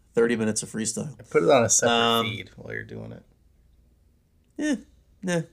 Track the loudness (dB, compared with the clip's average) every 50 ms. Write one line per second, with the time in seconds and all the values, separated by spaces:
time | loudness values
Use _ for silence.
0 | _ _ 2 2 2 2 2 0 0 -2 -2 -4 -6 -6 -6 -6 -4 -4 -4 -6
1 | -8 -8 -10 -16 -8 -2 0 2 4 6 4 4 4 4 2 2 4 4 4 4
2 | 4 2 2 2 0 -2 -6 -8 -12 -14 -18 -18 -14 -12 -12 -12 -12 -12 -14 -14
3 | -14 -14 -16 -18 -20 _ _ _ _ _ _ _ _ _ _ _ _ _ _ _
4 | _ _ _ _ _ _ _ _ _ _ -10 -6 -2 -2 -2 -4 -6 _ _ _
5 | _ _ _ -10 -6 -4 -2 -4 -4 -6